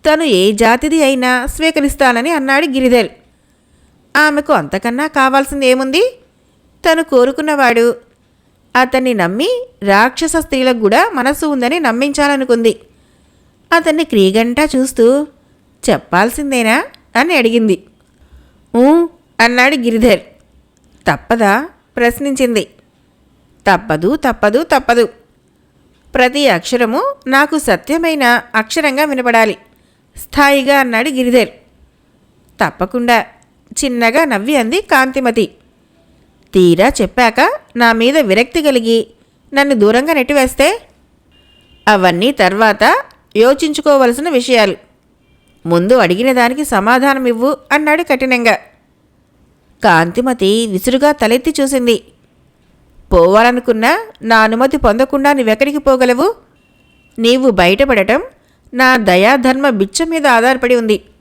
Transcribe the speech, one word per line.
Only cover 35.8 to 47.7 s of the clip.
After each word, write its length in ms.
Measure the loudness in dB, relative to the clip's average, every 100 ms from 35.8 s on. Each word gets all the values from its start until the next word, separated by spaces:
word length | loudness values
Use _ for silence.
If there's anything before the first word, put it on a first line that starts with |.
| _ _ _ _ _ _ _
"తీరా 340 | 2 4 4 2 0
చెప్పాక 500 | -4 0 0 2 -2 -2 _ -2
నా 160 | 0
మీద 260 | 2 2 2
విరక్తి 440 | 2 0 0 -2
కలిగి 440 | 0 0 0 -2 -2 _ _ _ _
నన్ను 200 | -2 0
దూరంగా 380 | 2 2 2 0
నెట్టివేస్తే?" 680 | -2 0 0 0 0 0 0 _ _ _ _ _ _ _ _ _ _ 0
"అవన్నీ 420 | 2 2 2 -2
తర్వాత 760 | 0 0 2 0 2 0 0 -4 _ _ 2
యోచించుకోవలసిన 920 | 2 2 -2 -2 0 2 2 0 -2
విషయాలు. 480 | -2 0 0 0 -2 _ _ _ _ _ _ _ _ -2
ముందు 280 | 0 2
అడిగిన 380 | 2 2 0 0
దానికి 320 | 0 0 -2
సమాధానం 600 | -2 -2 0 0 0 -2 -2
ఇవ్వు," 300 | -2 -2 -4 _